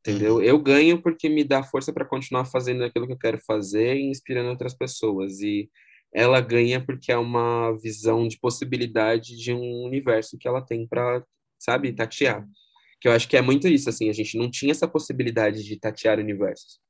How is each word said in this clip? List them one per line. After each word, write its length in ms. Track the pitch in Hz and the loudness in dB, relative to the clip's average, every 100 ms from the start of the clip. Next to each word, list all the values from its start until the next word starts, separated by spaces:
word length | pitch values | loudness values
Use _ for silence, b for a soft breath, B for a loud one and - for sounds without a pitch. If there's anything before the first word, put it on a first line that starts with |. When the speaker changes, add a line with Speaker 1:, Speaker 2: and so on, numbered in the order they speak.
Speaker 1:
Entendeu? 340 | - 101 104 | -4 -2 2
Speaker 2:
Uhum. 80 | 117 | 4
Speaker 1:
Eu 160 | 104 147 | 6 4
ganho 420 | 143 139 160 170 | 6 6 6 4
porque 300 | 175 165 160 | 0 -2 -2
me 120 | 151 | 0
dá 200 | 143 135 | 2 0
força 280 | 135 131 131 | 0 -6 -4
pra 140 | - | -6
continuar 400 | 131 131 131 131 | -6 -6 -4 -4
fazendo 400 | 131 131 123 123 | -2 -2 -2 -2
aquilo 220 | 120 117 123 | -2 -4 -6
que 80 | |
eu 40 | 127 | -4
quero 200 | 117 110 | -4 -4
fazer 580 | - 110 98 104 113 135 | -2 -4 -2 0 0 0
e 140 | 139 | -2
inspirando 400 | 139 - 127 123 | -6 -4 -4 -4
outras 240 | 127 127 | -4 -8
pessoas. 680 | 127 123 - 110 98 98 95 | -6 -8 -2 -2 -2 -4 -6
E 300 | 104 104 104 b b b b | -4 -4 -6 b b b b
ela 280 | - 120 131 | 0 4 4
ganha 440 | 123 120 120 127 | 4 2 4 0
porque 260 | 127 131 - | -4 -10 -2
é 60 | 120 | -2
uma 560 | 117 120 117 117 117 110 | 0 0 0 0 -2 -4
visão 500 | 110 107 110 113 117 | -6 -2 0 2 0
de 100 | 110 | -2
possibilidade 1000 | 123 117 131 123 120 113 110 117 120 117 | -4 -2 -4 -4 -2 0 2 0 -2 -12
de 160 | 117 | -6
um 300 | 123 123 120 | -4 -4 -8
universo 520 | 123 135 131 110 110 120 | -6 -4 0 0 0 -8
que 80 | 123 | -4
ela 140 | 127 | -4
tem 260 | 127 117 113 | -4 -6 -4
pra, 380 | - 123 123 - _ _ _ | -2 0 -2 -6 _ _ _
sabe, 340 | - 123 139 | -2 0 0
tatear. 540 | 101 113 - 135 107 101 _ b b b b | -4 -6 0 0 0 -8 _ b b b b
Que 80 | 123 | 4
eu 40 | |
acho 140 | 117 117 | 4 6
que 80 | 135 | 4
é 60 | |
muito 240 | 127 139 - | 6 4 6
isso, 220 | 139 135 | 4 2
assim, 200 | 110 110 | 0 -2
a 20 | |
gente 240 | 107 104 113 | -2 -4 -4
não 140 | 120 | -4
tinha 220 | 120 139 | -2 0
essa 140 | 156 - | 2 2
possibilidade 760 | 156 - 131 120 113 107 107 | -2 -4 -4 -2 2 0 0
de 140 | 104 104 | -8 -6
tatear 400 | 110 107 110 107 | -6 -2 2 2
universos. 600 | 107 101 98 - - - _ | 0 -2 -2 -4 -14 -20 _